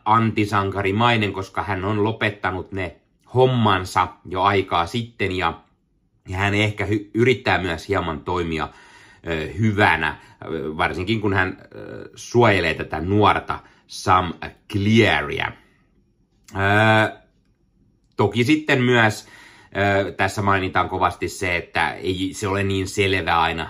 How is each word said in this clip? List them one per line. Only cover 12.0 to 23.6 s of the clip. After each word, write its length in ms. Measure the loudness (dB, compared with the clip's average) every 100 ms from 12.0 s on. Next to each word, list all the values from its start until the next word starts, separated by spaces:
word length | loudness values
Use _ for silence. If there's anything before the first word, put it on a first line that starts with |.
| -16 -18
suojelee 580 | -2 4 4 4 2
tätä 280 | -2 -4 -6
nuorta 580 | 0 4 4 4 -2 -8 -10 _ _
Sam 460 | -6 2 2 2 -6 -14 -16 -8
Clearyä. 800 | -2 4 6 6 2 -2 -4 -6 -8 _ _ _ _ _ _ _ _ -12 -2
Ö, 640 | 2 4 4 4 2 -2 _ _ _ _ _ _ _ _ _ 0
toki 260 | 0 2
sitten 380 | 2 2 2 2
myös, 440 | 4 4 4 0 -8 -20 -20 -20 -12 -2 0 0 -2
ö, 60 |
tässä 300 | -2 -2 0
mainitaan 480 | 0 0 0 0 -2
kovasti 380 | 0 0 0 -6
se, 280 | -6 -4 -4
että 380 | -4 -2 -2
ei 360 | -2 -4 -4 -4
se 140 | -4 -4
ole 160 | -2
niin 240 | -2 -2 -2
selvä 520 | 0 0 0 0 0
aina 300 | 0 -2